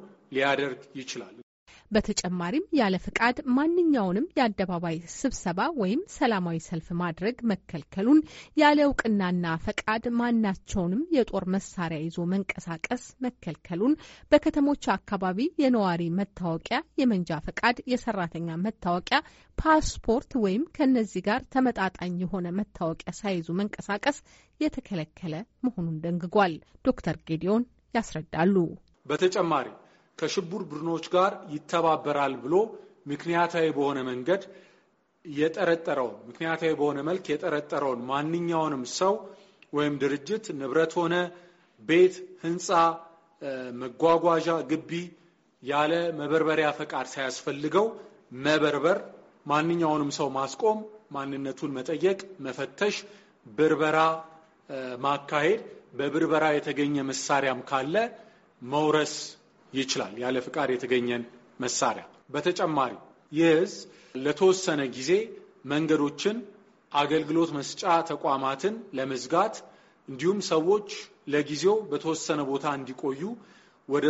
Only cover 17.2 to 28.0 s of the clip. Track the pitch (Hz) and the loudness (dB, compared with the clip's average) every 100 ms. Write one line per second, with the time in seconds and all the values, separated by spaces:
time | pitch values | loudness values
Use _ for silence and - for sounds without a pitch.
17.2 | 175 156 - - 233 233 - 247 - 202 | 0 -4 -6 0 0 0 -2 -2 -2 -4
18.2 | 170 165 170 160 214 - 190 175 - 277 | -4 -4 -6 -4 -4 -2 -2 -2 0 -2
19.2 | - - _ - 320 311 - - - 233 | -2 -12 _ -2 4 4 4 -2 0 0
20.2 | - 254 196 202 330 - 262 247 214 185 | 0 0 2 2 -2 2 4 4 2 -2
21.2 | 202 240 - 262 254 226 190 - 180 180 | -2 -2 0 2 2 2 -2 -2 -4 -2
22.2 | 180 196 175 190 214 - 165 160 - - | -2 -2 -4 -4 -6 -4 -4 -4 -8 -8
23.2 | 202 180 165 175 208 - - 202 277 - | -4 -4 -2 -2 -2 -6 -6 -2 -2 -4
24.2 | - - _ - 302 269 - 185 160 _ | -8 -20 _ -4 -4 -4 -6 -6 -6 _
25.2 | 175 151 - _ 254 - 165 156 170 175 | -10 -8 -10 _ -4 -2 -4 -4 -4 -4
26.2 | 175 208 185 156 - - 262 - 175 160 | 0 2 2 0 -12 -4 -2 0 -2 -6
27.2 | - 160 175 226 240 _ _ 233 | -4 -2 2 0 0 _ _ -4